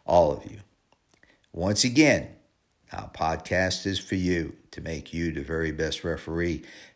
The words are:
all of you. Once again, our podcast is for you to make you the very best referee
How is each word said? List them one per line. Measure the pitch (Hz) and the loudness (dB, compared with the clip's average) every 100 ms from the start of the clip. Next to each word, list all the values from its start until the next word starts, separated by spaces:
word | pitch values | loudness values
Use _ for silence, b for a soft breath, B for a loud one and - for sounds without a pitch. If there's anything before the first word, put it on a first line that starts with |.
| - | 4
all | 87 76 | 6 6
of | - - | 2 -8
you. | - - _ _ _ _ _ b b _ | -18 -20 _ _ _ _ _ b b _
Once | - 92 107 | -2 0 2
again, | 127 131 151 101 - - _ _ _ _ - | 4 6 6 6 0 -14 _ _ _ _ -14
our | - 76 | -12 -10
podcast | - 82 82 - 92 92 - 98 | -4 -2 -2 -2 0 0 -2 -4
is | 95 | -4
for | - 95 | -2 -2
you | 90 87 76 - _ | 0 0 -2 -10 _
to | - | -12
make | 76 76 - | -8 -8 -8
you | 82 82 | -4 -4
the | 71 | -4
very | 69 80 80 | -4 -2 -2
best | 76 78 - | -2 -4 -4
referee | 85 78 76 82 87 80 B B B | -4 -6 -4 -2 -2 -4 B B B